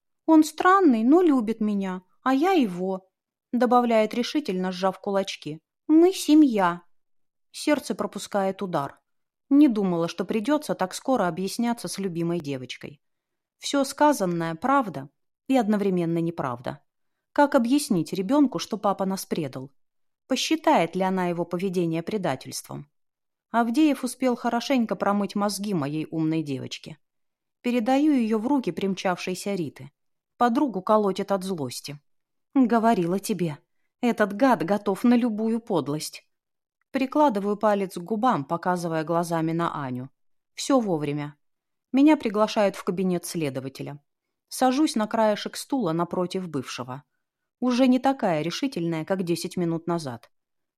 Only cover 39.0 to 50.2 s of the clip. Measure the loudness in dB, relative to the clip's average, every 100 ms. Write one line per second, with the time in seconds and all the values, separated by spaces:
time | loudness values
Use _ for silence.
39 | 0 0 0 0 0 0 -2 -4 -8 -8
40 | -10 _ _ _ _ -10 0 0 2 -2
41 | -2 -4 -6 -12 _ _ _ _ _ 4
42 | 6 4 2 0 0 2 0 0 -4 -2
43 | 0 -2 -4 -4 -4 -4 -10 -10 -12 -14
44 | _ _ _ _ _ 0 0 2 0 0
45 | -2 0 2 0 -4 -12 -6 -2 0 -2
46 | -2 -2 -4 -4 -6 -6 -8 -10 -10 -12
47 | -16 _ _ _ _ _ 0 2 4 4
48 | 2 0 0 -2 -2 -4 -6 -4 -4 -4
49 | -4 -4 -2 -4 -4 -4 -2 -2 -4 -6
50 | -6 -12